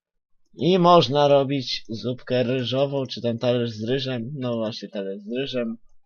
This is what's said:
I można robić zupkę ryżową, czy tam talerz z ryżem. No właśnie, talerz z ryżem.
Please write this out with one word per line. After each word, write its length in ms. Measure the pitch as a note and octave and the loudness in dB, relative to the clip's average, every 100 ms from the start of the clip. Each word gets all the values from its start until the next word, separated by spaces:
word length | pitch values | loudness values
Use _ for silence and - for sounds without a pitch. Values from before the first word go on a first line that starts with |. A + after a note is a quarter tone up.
| _ _ _ _ _ | _ _ _ _ _
I 260 | - C#3+ F#3 | -4 2 4
można 480 | F3 F3 A2+ C#3+ C#3+ | 8 8 6 4 4
robić 560 | C#3 C3+ C#3+ B2+ - - | 4 4 -2 -4 -8 -8
zupkę 540 | A2 A2 B2+ - B2 | -8 -6 -6 -2 -2
ryżową, 640 | A#2+ C3 A#2+ B2+ C#3 C#3 B2+ | 0 -2 -2 -2 -2 -2 -6
czy 160 | - | -6
tam 160 | A2+ A#2 | -4 -2
talerz 340 | B2+ B2 A#2+ | 0 0 0
z 120 | G#2+ | -4
ryżem. 480 | A2 C3+ C3 B2+ A#2 D3 | -4 -2 -2 -6 -8 -6
No 200 | B2 A#2 | -4 -4
właśnie, 340 | A2 A#2 G2+ | -4 -6 -10
talerz 320 | G#2+ G2 G2+ | -8 -8 -8
z 160 | G#2 B2 | -8 -6
ryżem. 400 | C#3 B2+ A#2+ A#3 - - | -6 -4 -6 -8 -14 -20